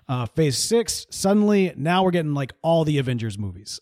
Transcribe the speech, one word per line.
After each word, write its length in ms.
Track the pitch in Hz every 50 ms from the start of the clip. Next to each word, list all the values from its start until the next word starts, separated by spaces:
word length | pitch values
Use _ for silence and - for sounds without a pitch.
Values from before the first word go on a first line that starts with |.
| _ -
Uh, 180 | 131 123 120
Phase 320 | 107 - 160 160 147 123 -
six, 480 | - - 220 233 226 - - - - -
suddenly, 600 | - - - 190 202 214 208 208 208 196 190 175 - 127
now 260 | 135 165 175 185 190
we're 60 | 185
getting, 240 | 175 175 156 151 143
like, 200 | 143 139 123 - _ -
all 200 | 165 165 165 160
the 140 | 151 151 139
Avengers 400 | 131 127 127 117 113 110 98 104
movies. 420 | 104 95 90 92 - - - -